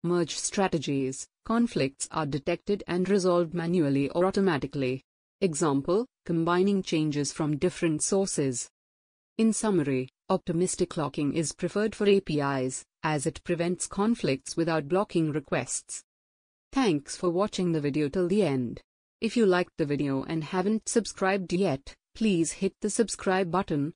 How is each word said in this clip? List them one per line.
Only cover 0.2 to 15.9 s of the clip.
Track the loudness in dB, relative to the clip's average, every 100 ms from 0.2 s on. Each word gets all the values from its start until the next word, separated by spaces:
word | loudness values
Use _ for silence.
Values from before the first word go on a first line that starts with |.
| 0 -4
strategies, | -4 0 0 0 -2 -2 -2 -6 -14 _ -4
conflicts | 0 0 0 -2 -4 -8
are | -4 -4
detected | -4 -2 -4 -2 -4 -2
and | -2 2
resolved | 2 4 2 0
manually | -2 0 2 2 2 0
or | 2 0
automatically. | 2 2 0 -4 -2 -2 -4 _ _ _ _
Example, | -2 2 2 2 2 0 0 _ -4
combining | 0 2 4 4 2
changes | 0 0 0 0 -4
from | -2 -2 0
different | -2 0 -2 0
sources. | 0 0 0 0 -2 -2 -8 _ _ _ _ _ _ 0
In | 2
summary, | 2 2 2 2 -2 -2 _ -2
optimistic | -2 0 0 0 0 -4 -2
locking | -4 -2 -2
is | 0 -4
preferred | -4 -4 -2 -2 0
for | 4
A | 4
P | 2 -2
Is, | 0 0 -2 -4 -14 _
as | -2 0 -2
it | -6
prevents | -4 -2 0 -2 -4
conflicts | 0 0 2 0 -2 -4 -2
without | 0 0 0
blocking | -2 0 0 0
requests. | -2 -2 -4 -2 -8 -8